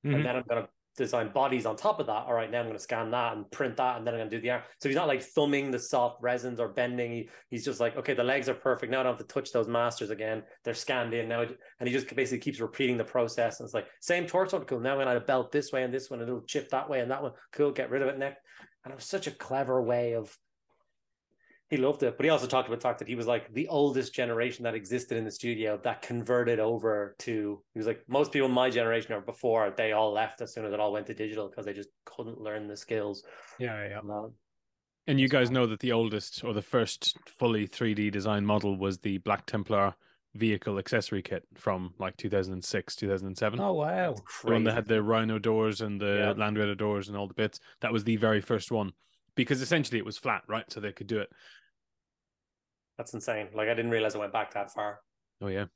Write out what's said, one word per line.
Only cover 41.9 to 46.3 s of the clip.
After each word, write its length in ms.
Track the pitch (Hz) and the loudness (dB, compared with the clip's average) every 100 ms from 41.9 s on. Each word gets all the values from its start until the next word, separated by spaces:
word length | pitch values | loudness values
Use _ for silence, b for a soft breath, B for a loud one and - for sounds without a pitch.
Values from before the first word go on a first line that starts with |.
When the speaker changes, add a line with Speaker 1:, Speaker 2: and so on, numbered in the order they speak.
| - | -6
Speaker 3:
like, 200 | 95 - | -6 -4
two 120 | 104 | 0
thousand 240 | 101 95 | 0 0
and 100 | 95 - | -4 -4
six, 300 | 104 - - | -4 -4 -6
two 120 | 101 | -2
thousand 200 | 98 95 | -2 -2
and 100 | 92 | -2
seven. 220 | 107 113 | -2 0
Speaker 1:
Oh, 140 | 202 | 0
wow. 400 | 175 151 185 175 | 0 0 0 -2
Speaker 2:
That's 280 | 117 - - | -2 -10 -6
Speaker 3:
The 80 | - | 2
one 120 | 117 113 | 4 4
that 60 | |
Speaker 2:
crazy. 40 | 117 | 2
Speaker 3:
had 120 | 107 | 2
the 140 | 110 | 2
Rhino 360 | 107 113 110 110 | 4 4 2 2
doors 420 | 110 110 110 101 | 2 4 2 0
and 180 | 107 101 | -4 -2
the 160 | 101 101 | 2 2
Speaker 2:
Yeah. 140 | 104 | 2